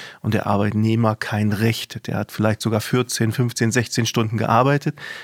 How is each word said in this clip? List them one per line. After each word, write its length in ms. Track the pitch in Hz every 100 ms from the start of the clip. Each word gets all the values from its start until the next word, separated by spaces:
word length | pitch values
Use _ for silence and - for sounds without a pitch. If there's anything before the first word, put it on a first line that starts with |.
| - -
und 140 | -
der 120 | 107 -
Arbeitnehmer 720 | 101 104 101 110 113 113 107
kein 360 | - 107 107
Recht. 540 | 101 113 110 - - -
Der 120 | 101
hat 120 | 101
vielleicht 300 | - 104 -
sogar 200 | 113 107
vierzehn, 520 | - 127 123 - 113
fünfzehn, 400 | 110 120 - 113
sechzehn 340 | 123 117 - 113
Stunden 300 | - 107 110
gearbeitet 580 | 113 117 131 143 156 - - -